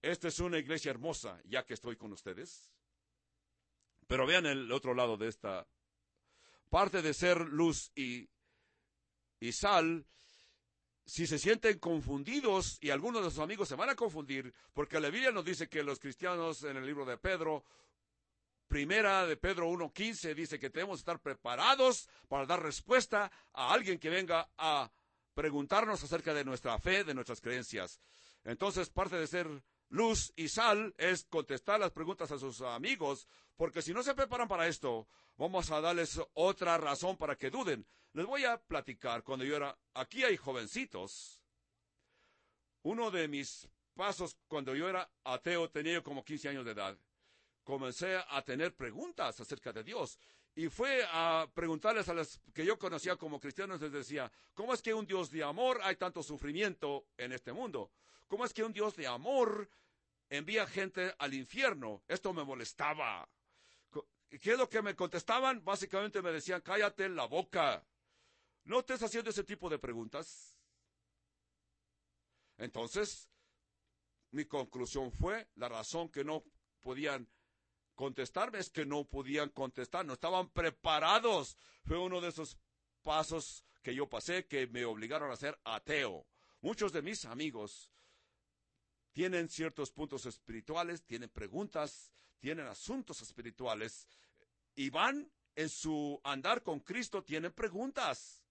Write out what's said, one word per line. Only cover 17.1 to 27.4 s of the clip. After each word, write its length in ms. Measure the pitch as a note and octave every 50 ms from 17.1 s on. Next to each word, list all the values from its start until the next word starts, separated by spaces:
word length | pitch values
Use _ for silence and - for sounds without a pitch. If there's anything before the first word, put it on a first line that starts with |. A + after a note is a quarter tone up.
| B2
Pedro, 480 | A2 - F#3 F#3+ F3 D#3+ D#3 D#3 C#3+ - _ - - _ _ _ _ _ _ _ _ _ _ _ _ _ _ _ _ _ _
Primera 580 | - D3 C#3+ D3+ F#3+ A3 G#3+ G3+ G3 F#3+ F#3
de 120 | E3+ D#3 -
Pedro 280 | - F3+ F#3+ E3+ E3+
uno 240 | E3+ F3 F3+ E3+ C#3+ _
quince 400 | - G#3 A3+ A3+ - - E3 D#3
dice 240 | D3 E3 D3 D#3 D3
que 100 | - C3
debemos 300 | - D#3 F3+ G3+ F#3+ -
estar 220 | - - E3+ D#3+
preparados 840 | _ D3 C3+ - _ A#2+ B2 B2+ E3+ A#3+ C4+ C4+ C4 C4 A#3+ - - - - - - _
para 160 | C#3 C#3+ C3+
dar 180 | C3 F#3+ -
respuesta 720 | D#3+ D3+ C3 - - - B3 B3+ A#3 - - G#3 G#3 F#3 - - - _ _
a 180 | C3 B2+ B2
alguien 260 | F3 B3+ A#3 F#3 F#3 D3+
que 120 | D3 D#3
venga 400 | E3+ F#3 F#3+ E3 E3+ E3 - - _ -
a 340 | D#3 D#3+ D3+ C#3+ B2+ A2 _ _ _ _ _ _ _ _
preguntarnos 680 | _ - D3 D#3 C#3+ C#3+ C#3+ D3 G3 G#3 A3+ G#3+ G#3 -
acerca 320 | D3+ C#3 D#3+ E3+ - E3 D3+
de 100 | D3 C#3
nuestra 340 | C3+ C3 A#2+ - C3 A#2 -
fe, 240 | - F#3 F#3 G3
de 120 | G3 D#3 C#3
nuestras 260 | B2+ A#2+ - A#2+ -